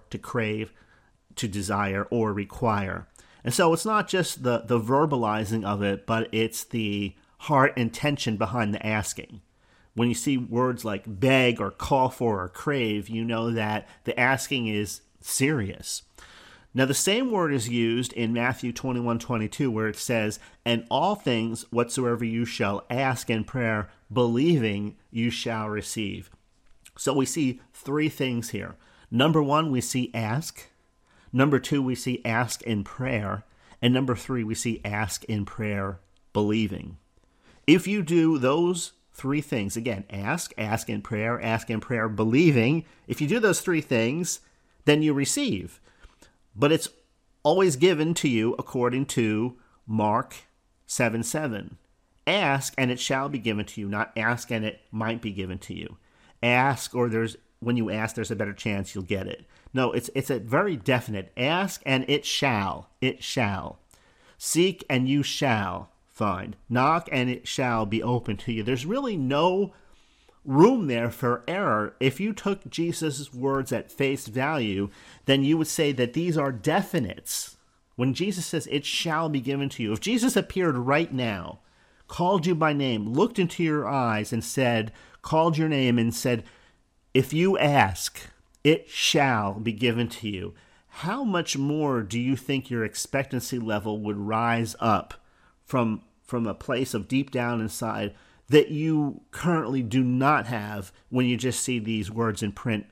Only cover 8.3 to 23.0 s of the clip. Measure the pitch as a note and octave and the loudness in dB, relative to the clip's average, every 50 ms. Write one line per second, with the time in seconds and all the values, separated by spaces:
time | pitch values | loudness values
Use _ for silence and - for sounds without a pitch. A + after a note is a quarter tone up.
8.3 | A2 G2+ A2+ G2 A2 B2 A2 G#2 G#2 - - G#2+ G#2+ G#2+ G2 - - - - - | 0 0 -2 -2 0 -2 0 0 -2 -2 -2 -2 -2 -2 -2 -4 -8 -10 -12 -14
9.3 | - G2+ - _ _ _ _ _ _ _ _ _ _ A2 A#2+ A#2+ A#2 A#2 - D3+ | -18 -20 -20 _ _ _ _ _ _ _ _ _ _ 0 2 2 2 0 0 0
10.3 | C#3 B2+ B2 - A2+ A#2+ B2+ B2+ B2 A2+ - A2 G2+ G2 - A2+ G#2 F#2 A2+ C3 | 0 0 0 -2 0 2 2 2 0 -2 -4 -6 -6 -6 -8 -10 -4 0 4 6
11.3 | C3+ C3 B2+ B2 A#2+ A#2 G#2 F#2+ - - - - C#3+ C3+ C3 B2+ - - B2+ A#2 | 6 6 6 4 4 2 -2 -4 -4 -6 -2 2 2 4 4 2 0 0 0 0
12.3 | G#2+ F#2+ F2+ F2+ - - - D#3 C#3+ C3+ A#2+ A2 G#2 G#2 G2 G2 A2+ A2+ A2+ A#2 | 0 0 -2 -6 -8 -6 -4 -2 0 0 0 0 0 -2 -4 -4 -4 -4 -2 -2
13.3 | A#2 A2+ A#2 A#2 A2+ A2+ G#2+ G#2+ G#2+ G#2+ - - - - _ - A#2+ - B2 B2+ | -2 -2 0 0 0 0 0 -2 -2 -4 -6 -8 -16 -8 _ -4 0 2 2 2
14.3 | C3+ B2+ - - D3 B2+ A#2 A2 G#2+ G#2 G#2 G2+ - - - _ _ _ - - | 2 0 -2 -4 -4 -4 -2 -2 -2 -2 -2 -4 -8 -12 -16 _ _ _ -10 -6
15.3 | - - C3+ C#3 D#3 C3+ G#2 G2 - - - - - - - _ _ - - - | -2 0 2 2 2 0 -2 -4 -6 -10 -10 -10 -10 -10 -12 _ _ -20 -20 -20
16.3 | - - - - - - - _ - B2+ C3+ C3 C#3 - - F#3+ G3+ A#3 C4+ B3+ | -20 -20 -20 -20 -20 -20 -20 _ 0 2 2 2 2 2 2 2 2 2 2 0
17.3 | A3+ G3 F3 D#3 C#3 C3 G#2+ A#2+ A#2 A#2+ A#2 A2+ A#2 A#2+ B2+ B2 - - A#2 A2+ | 2 2 2 2 2 0 0 0 0 2 2 2 2 0 0 -2 -2 -2 -2 0
18.3 | A#2 A#2 A#2 B2+ B2+ - - A#2+ A#2 - - C3 B2 B2 A#2+ A#2 A#2 A#2 - - | 0 0 0 0 -2 -2 -4 -6 -6 -4 -4 -4 -2 -2 0 0 -2 -2 -2 -2
19.3 | B2+ A2+ G#2+ G#2 - - D3+ C3 A2 G#2+ A2 G#2+ G#2 - - - B2 A2+ G#2+ G#2+ | -2 -2 -2 -4 -2 -2 -2 0 0 0 0 -2 -2 -4 -4 -2 0 0 0 -2
20.3 | G#2+ - - - - _ _ A#2 A#2 A#2 - - - C3+ D#3+ F#3+ G#3 G3+ - C#3+ | -4 -6 -12 -20 -20 _ _ -2 0 0 0 0 0 2 2 2 0 0 0 0
21.3 | A#2+ A2+ A2+ A2+ A2+ - - - - A#2 A#2+ A#2+ - C3+ B2+ A#2+ A#2 A2 A#2+ A2+ | 0 0 0 -2 -4 -6 -8 -2 0 0 0 0 0 -2 0 0 0 0 -2 -2
22.3 | A2+ A#2 A#2+ A2+ - - A2+ G2+ G2+ G2+ - - B2 B2+ | -2 -2 -2 -2 -2 -2 0 0 0 -2 -4 -4 -2 0